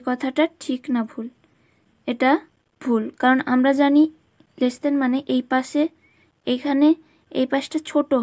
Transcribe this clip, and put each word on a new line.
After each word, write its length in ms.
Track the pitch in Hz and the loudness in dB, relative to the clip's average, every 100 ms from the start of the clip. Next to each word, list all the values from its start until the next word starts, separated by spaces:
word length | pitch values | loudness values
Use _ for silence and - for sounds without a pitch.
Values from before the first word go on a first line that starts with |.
| 247 | -4
কথাটা 360 | 247 262 262 320 - | -4 -4 0 -2 -2
ঠিক 220 | - 254 - | -8 -8 -4
না 120 | 240 | -4
ভুল? 240 | 220 - 226 _ _ _ _ _ _ _ - | -4 -8 -14 _ _ _ _ _ _ _ -8
এটা 240 | 240 262 311 - _ _ _ | 0 2 2 -2 _ _ _
ভুল, 220 | - 233 220 - | -2 -2 -2 -2
কারণ 200 | 254 262 - | 2 2 2
আমরা 260 | 254 254 | 2 2
জানি 300 | 277 285 285 311 - _ _ _ - | 4 4 4 2 0 _ _ _ -4
less 180 | 254 247 | -4 -2
than 120 | 294 285 | -4 -2
মানে 160 | 262 262 277 | 0 -2 -2
এই 140 | 254 247 | -4 0
পাশে, 300 | 262 254 294 311 _ _ _ _ _ - | -2 -2 -2 -2 _ _ _ _ _ -6
এখানে 400 | 254 285 277 294 320 _ _ _ | -4 -2 2 2 2 _ _ _
এই 140 | - 254 | -4 -2
পাশটা 300 | 277 277 320 302 | -2 -4 -8 -4
ছোট 200 | 302 285 269 | -2 0 0